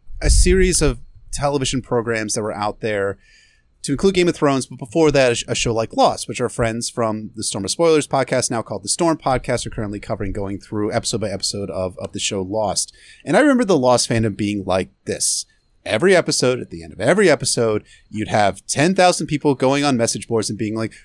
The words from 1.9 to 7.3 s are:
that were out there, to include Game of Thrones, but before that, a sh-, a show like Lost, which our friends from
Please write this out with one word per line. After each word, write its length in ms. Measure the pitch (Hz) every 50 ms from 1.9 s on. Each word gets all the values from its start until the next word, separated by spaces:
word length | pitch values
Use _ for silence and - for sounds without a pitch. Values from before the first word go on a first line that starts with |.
| 123 120 107 117 113 110 110 104 -
that 80 | 120
were 140 | 104 107 -
out 240 | 101 104 107 104 -
there, 380 | 117 110 104 101 98 101 98 _ _ _ _ _ _ _ _ _ _ _ _ _
to 100 | - - 139
include 200 | - - 196 185
Game 140 | 180 175
of 80 | 170 156
Thrones, 300 | - 151 139 139 131 -
but 120 | - 127 -
before 320 | 135 - - 165 156 151
that, 200 | 143 139 131 123
a 40 | 117
sh-, 80 | - -
a 80 | - 113
show 180 | - - 123 110
like 200 | 113 113 - -
Lost, 340 | 269 254 151 101 - -
which 140 | - 117 -
our 80 | 123 107
friends 400 | - - 120 113 113 120 - -
from 420 | - 123 113 110 107 107 107 -